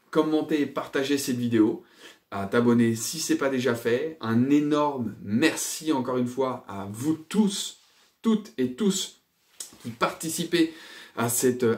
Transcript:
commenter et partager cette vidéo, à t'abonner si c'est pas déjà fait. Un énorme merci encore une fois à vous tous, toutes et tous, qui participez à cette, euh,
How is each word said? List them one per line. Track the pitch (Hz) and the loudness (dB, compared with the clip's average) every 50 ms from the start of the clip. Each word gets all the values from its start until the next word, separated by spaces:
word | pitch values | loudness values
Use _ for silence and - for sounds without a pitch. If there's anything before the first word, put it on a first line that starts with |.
| _ - | _ -4
commenter | - 160 156 156 156 151 147 - 165 147 | 0 2 2 2 2 0 0 0 0 0
et | 143 | 0
partager | - - 147 135 - - 143 135 135 143 135 | 0 -2 -6 -8 -4 -4 -4 0 0 0 0
cette | - - 127 120 | 0 -2 -2 -2
vidéo, | 120 120 117 110 107 117 - - - _ _ - - - - _ _ - - | -2 0 4 4 4 4 4 -2 -8 _ _ -20 -20 -20 -20 _ _ -10 -8
à | 98 98 | -6 -6
t'abonner | 95 - 120 120 120 120 117 117 113 113 | 0 0 2 4 4 6 6 4 4 2
si | 113 - - - 160 | -2 -4 -6 -6 -6
c'est | 156 - 156 | -2 -2 0
pas | 160 143 135 | 0 0 0
déjà | 135 127 123 127 117 | 0 0 0 0 0
fait. | 117 - - 117 131 151 160 160 - - | 0 0 0 0 0 -2 -4 -8 -6 -4
Un | 110 113 117 123 139 | 0 2 2 4 4
énorme | 143 147 147 147 151 147 147 147 139 131 117 104 - - 87 | 4 2 4 2 2 2 0 0 -2 -2 -4 -6 -6 -10 -8
merci | 98 104 120 156 151 - - - - - - 160 156 156 | -2 0 2 2 2 2 0 -6 -6 -8 -6 -2 0 0
encore | 131 120 127 127 | 0 0 -2 -2
une | 127 123 | -2 -2
fois | 120 123 135 131 127 127 120 - | -2 -2 -2 -2 -2 -2 -8 -10
à | - 98 98 98 101 | -12 -10 -10 -10 -10
vous | 104 113 127 156 160 | -8 -6 -2 -2 -2
tous, | 156 - - - 202 214 190 - - - - - _ _ _ _ _ _ _ _ _ - | -2 -4 -4 2 2 2 2 2 -2 -8 -8 -10 _ _ _ _ _ _ _ _ _ 0
toutes | 226 220 202 - - - | 0 0 0 0 -6 -4
et | - - - - | -4 -2 -2 -2
tous, | - 220 196 185 - - - - _ _ _ _ _ _ _ _ - - - - - - | 0 0 0 0 0 -2 -6 -10 _ _ _ _ _ _ _ _ -16 -16 -16 -16 -14 -12
qui | 123 | -12
participez | 117 - 175 160 - - - 165 156 - 170 160 170 165 160 160 - - - - - - - - - | -6 -2 -4 -4 -4 -4 -8 -6 -4 -4 -4 0 2 2 2 2 0 -8 -18 -20 -20 -20 -20 -14 -6
à | 110 117 120 | -2 -2 0
cette, | 117 - - 127 120 123 127 | 0 2 2 2 2 4 2
euh, | 113 113 | 2 2